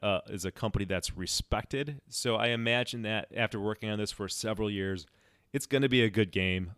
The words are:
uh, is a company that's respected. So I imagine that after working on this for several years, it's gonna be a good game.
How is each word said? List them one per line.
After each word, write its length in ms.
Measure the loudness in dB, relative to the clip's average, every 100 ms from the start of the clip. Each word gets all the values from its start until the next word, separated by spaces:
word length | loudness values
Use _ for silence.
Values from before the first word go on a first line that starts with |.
uh, 180 | 0 0 -2
is 180 | -6 -6
a 60 |
company 340 | -4 -2 -2 -2
that's 300 | -2 -2 -6
respected. 880 | -4 -2 0 -2 -2 -4 -4 -8 -10
So 260 | -4 0 2
I 120 | 2
imagine 560 | 2 2 2 2 -2
that 260 | -2 -4 -4 -2
after 240 | 0 0
working 300 | -2 -2 -4
on 80 | -2
this 140 | -4
for 160 | -4 -6
several 420 | -4 -2 -2 -2
years, 360 | 0 -2 -4 -8 _ _ _ _
it's 120 | -6 0
gonna 240 | 2 6
be 140 | 6
a 60 | 6
good 220 | 4 2
game. 400 | 2 2 0 -2